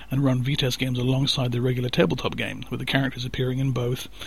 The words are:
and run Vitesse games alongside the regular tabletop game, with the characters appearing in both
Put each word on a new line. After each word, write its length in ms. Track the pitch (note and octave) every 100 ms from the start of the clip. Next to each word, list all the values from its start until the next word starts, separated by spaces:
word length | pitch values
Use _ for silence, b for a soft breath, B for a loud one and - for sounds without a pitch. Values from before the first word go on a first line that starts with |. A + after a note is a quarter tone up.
| B
and 140 | C3+
run 180 | C#3 B2+
Vitesse 340 | B2 C#3+ C3 -
games 220 | C3 B2
alongside 540 | B2 C3 C#3 - B2
the 100 | A#2+
regular 260 | B2+ B2+ B2
tabletop 460 | - - B2+ G#2
game, 300 | - G#2+ G#2 -
with 120 | B2
the 60 | C3
characters 380 | C3+ C3 B2
appearing 360 | B2 - B2+ B2+
in 100 | C3+
both 380 | B2 B2 B2+ - B